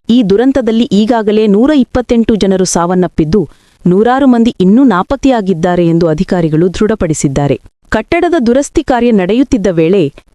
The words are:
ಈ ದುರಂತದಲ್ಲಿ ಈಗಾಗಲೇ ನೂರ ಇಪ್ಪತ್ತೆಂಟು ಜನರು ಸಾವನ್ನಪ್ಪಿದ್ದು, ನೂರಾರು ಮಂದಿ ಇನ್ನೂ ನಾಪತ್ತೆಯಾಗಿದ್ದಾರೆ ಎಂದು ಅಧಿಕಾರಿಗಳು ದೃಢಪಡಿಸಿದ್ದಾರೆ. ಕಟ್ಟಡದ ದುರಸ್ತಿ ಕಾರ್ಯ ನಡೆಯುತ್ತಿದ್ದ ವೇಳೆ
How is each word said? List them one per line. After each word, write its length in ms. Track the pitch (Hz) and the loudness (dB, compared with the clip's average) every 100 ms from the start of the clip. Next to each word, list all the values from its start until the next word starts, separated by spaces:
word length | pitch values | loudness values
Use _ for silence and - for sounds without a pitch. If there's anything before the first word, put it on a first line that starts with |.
| - | -2
ಈ 140 | 233 | 0
ದುರಂತದಲ್ಲಿ 600 | 202 202 262 269 226 226 | 2 2 2 0 -2 -2
ಈಗಾಗಲೇ 640 | 233 196 214 233 214 214 220 | 0 0 0 0 0 0 2
ನೂರ 240 | 196 262 302 | 2 2 0
ಇಪ್ಪತ್ತೆಂಟು 600 | 240 254 240 233 220 220 | 0 -4 -2 0 0 0
ಜನರು 300 | 196 190 185 | 0 0 0
ಸಾವನ್ನಪ್ಪಿದ್ದು, 840 | 180 170 185 170 - 156 202 151 - _ _ 180 | -2 -2 0 -2 -2 -2 -2 -2 -10 _ _ 0
ನೂರಾರು 400 | 185 226 254 277 | 2 2 2 2
ಮಂದಿ 280 | 240 233 - | 2 0 0
ಇನ್ನೂ 240 | 185 220 | 2 4
ನಾಪತ್ತೆಯಾಗಿದ್ದಾರೆ 1040 | 277 180 190 277 269 247 190 175 180 175 170 | 2 0 -2 -2 0 0 -2 -2 -2 0 0
ಎಂದು 200 | 170 170 | 0 0
ಅಧಿಕಾರಿಗಳು 680 | 156 185 185 165 156 180 | -2 -2 -2 0 0 -2
ದೃಢಪಡಿಸಿದ್ದಾರೆ. 880 | 175 214 220 180 151 151 135 143 135 - _ _ | 0 -2 -2 -4 -4 -4 -2 -2 -4 -8 _ _
ಕಟ್ಟಡದ 440 | 220 220 339 349 330 226 | -6 -2 -2 0 0 0
ದುರಸ್ತಿ 380 | 247 285 - | 0 0 -4
ಕಾರ್ಯ 280 | - 247 240 | -2 0 2
ನಡೆಯುತ್ತಿದ್ದ 560 | 220 180 226 285 247 196 | 0 0 0 0 0 0
ವೇಳೆ 460 | 165 160 196 143 - _ | 0 0 0 -2 -6 _